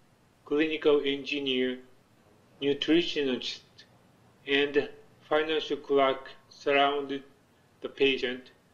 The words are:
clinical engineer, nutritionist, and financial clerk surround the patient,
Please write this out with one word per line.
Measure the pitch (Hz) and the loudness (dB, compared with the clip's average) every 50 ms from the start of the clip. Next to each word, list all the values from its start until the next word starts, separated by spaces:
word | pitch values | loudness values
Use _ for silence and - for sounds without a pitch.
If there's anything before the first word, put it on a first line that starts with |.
| _ _ _ _ _ _ _ _ _ | _ _ _ _ _ _ _ _ _
clinical | - 147 147 160 156 156 151 - 156 147 147 135 | -4 0 0 0 0 -2 0 2 4 4 4 2
engineer, | 139 139 143 135 - 147 143 139 135 127 127 127 127 127 127 - - - _ _ _ _ _ _ _ _ _ _ _ _ _ 139 | 0 -4 -4 -6 -6 -6 -6 -4 -2 0 0 0 -2 -2 -6 -12 -20 -20 _ _ _ _ _ _ _ _ _ _ _ _ _ -2
nutritionist, | 143 139 139 - - 156 175 170 - - 156 143 131 127 113 - - - - - _ _ - - _ _ _ _ _ _ _ _ _ _ _ _ | -2 -2 -2 0 2 2 2 2 0 -2 -2 -2 -2 -2 -4 -6 -8 -10 -12 -16 _ _ -20 -20 _ _ _ _ _ _ _ _ _ _ _ _
and | 139 139 143 143 143 143 147 127 - - - - - _ _ _ - | -2 0 2 2 2 2 0 0 0 -6 -16 -20 -20 _ _ _ 0
financial | 151 156 156 160 160 151 147 - 147 | 0 0 2 2 -2 -2 -2 -4 -6
clerk | 139 - - 143 139 135 131 131 131 - - - - _ _ | -6 -2 0 2 4 4 4 2 -2 -6 -14 -20 -20 _ _
surround | - - - 147 143 139 143 143 143 143 139 135 139 139 135 - _ _ _ _ _ _ _ _ _ _ | -20 -6 -2 2 2 4 4 2 2 -2 -4 -6 -8 -10 -10 -14 _ _ _ _ _ _ _ _ _ _
the | - 123 | -14 -14
patient, | - - 139 139 131 123 131 123 127 127 - - - _ _ _ | -2 0 2 2 2 0 -2 -4 -4 -6 -10 -18 -20 _ _ _